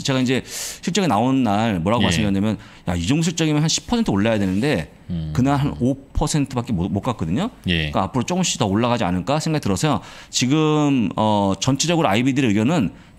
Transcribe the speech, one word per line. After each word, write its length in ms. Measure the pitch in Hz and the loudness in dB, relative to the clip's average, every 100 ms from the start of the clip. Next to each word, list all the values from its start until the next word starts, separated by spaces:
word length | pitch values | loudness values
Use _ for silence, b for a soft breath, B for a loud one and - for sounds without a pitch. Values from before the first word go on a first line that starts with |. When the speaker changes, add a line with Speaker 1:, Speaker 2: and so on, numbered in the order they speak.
Speaker 1:
제가 160 | - 131 | -2 0
이제 240 | 123 127 | 0 -2
실적이 640 | - - - - - 180 185 | -4 -10 -10 -10 -4 -2 2
나온 380 | 101 123 135 | 2 2 2
날 340 | 120 101 113 95 | 2 2 0 0
뭐라고 240 | 82 117 | 0 2
Speaker 2:
예. 40 | 95 | 2
Speaker 1:
말씀드렸냐면, 520 | 82 101 98 104 101 B B - | 2 0 0 0 -2 B B -4
"야, 80 | 87 | -2
이 100 | 85 | 0
정도 160 | 147 | 0
실적이면 400 | 165 165 160 147 | 0 0 0 2
한 60 | 156 | 0
십 180 | - - | -2 -2
퍼센트 240 | 240 226 | -2 0
올라야 300 | 101 110 110 | 2 2 2
되는데," 500 | 95 95 139 117 76 - - | 0 0 0 0 -4 -10 -8
Speaker 2:
음. 200 | 87 78 | -6 -4
Speaker 1:
그날 280 | 76 131 143 | 0 2 2
한 160 | 143 - | 0 0
오 160 | 123 135 - | -2 -2 -6
퍼센트밖에 600 | - 151 151 135 127 117 | -4 0 0 -2 -4 -4
못, 180 | 98 90 | -2 -2
못 100 | - | -2
갔거든요. 480 | 131 117 82 101 208 - - | -2 -4 -2 -2 -4 -6 -2
Speaker 2:
예. 80 | 85 | 0
Speaker 1:
그러니까 260 | 76 87 | 0 -2
앞으로 220 | 95 127 | -2 -2
조금씩 340 | 117 180 180 - | -2 -2 -2 -2
더 80 | 110 | 0
올라가지 380 | 98 123 120 | 2 2 0
않을까 340 | 95 90 85 147 | 0 -2 -2 -2
생각이 240 | 160 156 | 0 -2
들어서요. 380 | 101 95 156 117 - B B | -2 0 0 -2 -4 B B
지금, 800 | - 123 151 156 151 147 139 107 | -2 2 2 2 2 2 2 0
어, 380 | - 107 104 101 95 | 0 2 2 2 0
전체적으로 480 | - 135 156 170 143 | 0 0 0 2 2
아이비디의 400 | 101 127 131 131 | 2 2 2 2
의견은 420 | 101 113 180 92 - B | 2 2 2 0 -4 B